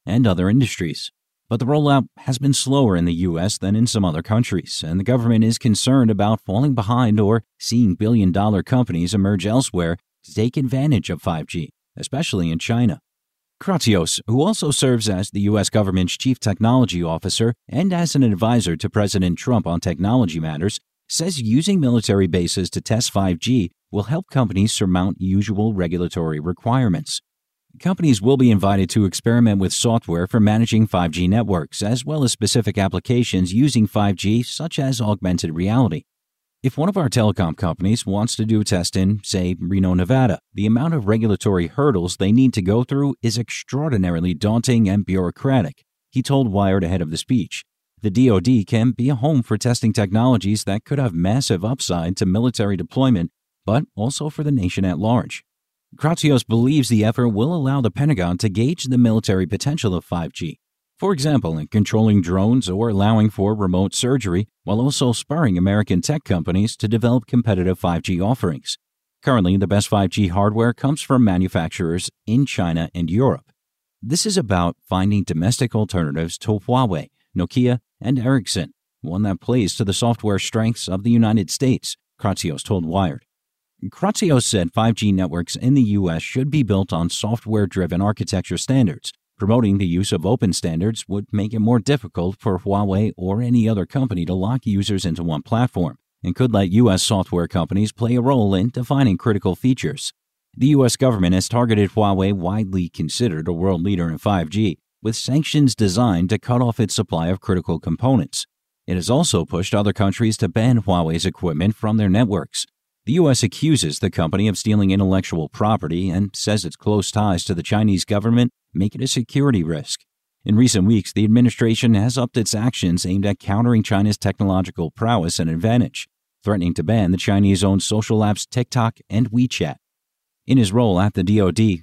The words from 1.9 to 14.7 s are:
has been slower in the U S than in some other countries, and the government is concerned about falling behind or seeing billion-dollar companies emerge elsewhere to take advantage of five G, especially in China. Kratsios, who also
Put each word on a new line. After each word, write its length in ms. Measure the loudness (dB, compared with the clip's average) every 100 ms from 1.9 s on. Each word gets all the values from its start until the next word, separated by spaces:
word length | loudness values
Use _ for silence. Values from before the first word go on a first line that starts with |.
| 2 0 _
has 200 | -6 -2
been 140 | 0
slower 420 | 0 0 2 4
in 120 | 2 0
the 60 |
U 240 | 0 -2 -2
S 220 | -2 -2
than 160 | -2
in 140 | 0 2
some 160 | 0
other 180 | 0 -2
countries, 600 | -2 0 0 -2 -6 -8 -4
and 140 | -4
the 40 |
government 380 | 0 0 2 2
is 160 | 2 2
concerned 500 | 0 0 2 2 2
about 320 | 2 0 0
falling 360 | -2 -2 0 0
behind 420 | 0 0 2 2
or 240 | 2 0 -2 -14
seeing 380 | -4 2 2 2
billion-dollar 640 | 2 2 2 2 0 0
companies 520 | 0 0 0 -2 -2
emerge 300 | 0 2 0 0
elsewhere 500 | 0 -2 -2 -4 -4 _ _
to 100 | -12
take 240 | -4 -2 -2
advantage 540 | -2 -2 0 0 0
of 100 | -6
five 280 | -4 -6 -6
G, 240 | -8 -10 -12 _ -16
especially 560 | -10 -6 -4 -2 -2
in 80 | -4
China. 400 | -2 0 0 0 _ _ _ _ _ _
Kratsios, 600 | -4 -2 2 2 2 -4 -2
who 120 | 0
also 300 | 0 0 -2